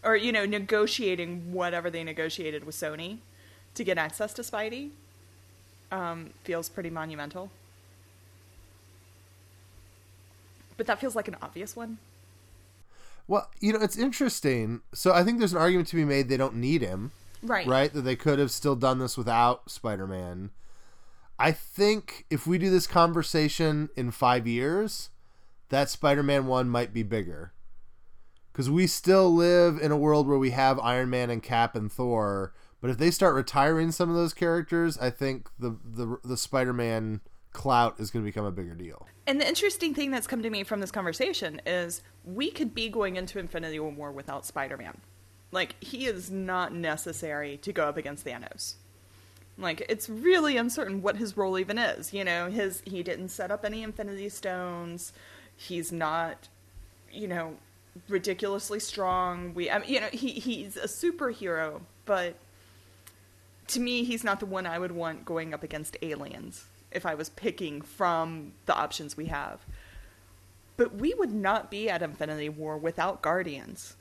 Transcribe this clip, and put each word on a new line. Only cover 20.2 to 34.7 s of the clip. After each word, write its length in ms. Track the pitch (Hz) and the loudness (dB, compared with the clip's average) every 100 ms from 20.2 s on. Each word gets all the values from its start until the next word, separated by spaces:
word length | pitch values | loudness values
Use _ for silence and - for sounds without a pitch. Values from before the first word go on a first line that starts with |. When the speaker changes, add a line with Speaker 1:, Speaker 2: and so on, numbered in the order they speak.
| 90 90 98 - - - - - - - - - | -6 -8 -10 -10 -14 -14 -16 -16 -18 -18 -18 2
Speaker 2:
I 140 | 139 | 4
think 720 | 156 - - 202 214 - - - | 4 -4 4 6 6 0 -14 -2
if 180 | - - | -2 2
we 120 | 180 | 4
do 100 | 190 | 6
this 180 | 185 - | 6 6
conversation 1000 | 180 170 170 156 165 151 - 160 151 151 - | 6 6 6 2 4 4 4 2 2 0 -2
in 140 | 123 | -4
five 360 | 110 123 123 117 | 2 4 4 2
years, 600 | 117 135 180 214 - - - - - - - - | 0 2 2 0 -4 -10 -14 -20 -20 -20 -20 -2
that 180 | 135 139 | 2 2
Spider-Man 580 | - 151 143 143 139 131 | 2 4 4 6 4 4
one 220 | 127 127 | 2 4
might 240 | 120 120 | 2 2
be 100 | 110 | 0
bigger. 500 | 107 110 92 76 85 - - - - - - - - - - | 0 0 -2 -6 -10 -12 -12 -12 -12 -16 -18 -18 -18 -20 -14
'Cause 160 | - 131 | -4 2
we 180 | 156 185 | 4 4
still 480 | - - 190 185 | 2 6 8 10
live 440 | 165 170 175 175 151 | 8 8 8 8 6
in 120 | 147 | 2
a 60 | 151 | 4
world 300 | 151 151 135 | 6 6 6
where 80 | 139 | 6
we 140 | 135 | 4
have 280 | 123 135 135 | 6 4 6
Iron 280 | 117 123 127 | 2 2 2
Man 220 | 123 123 | 0 0
and 120 | 117 | -2
Cap 320 | - 117 117 | 0 2 4
and 160 | 117 107 | 2 -4
Thor, 640 | - 123 117 107 98 95 - - - | -2 0 2 2 0 -4 -8 -20 -6
but 80 | 123 | -4
if 80 | 120 | 4
they 120 | 160 | 4
start 240 | 170 190 | 6 6
retiring 560 | 135 117 143 143 160 165 | 6 2 4 4 6 2
some 200 | 160 175 | 2 2
of 60 | 170 | 4
those 180 | 170 | 2
characters, 640 | - 175 170 156 | 2 2 2 2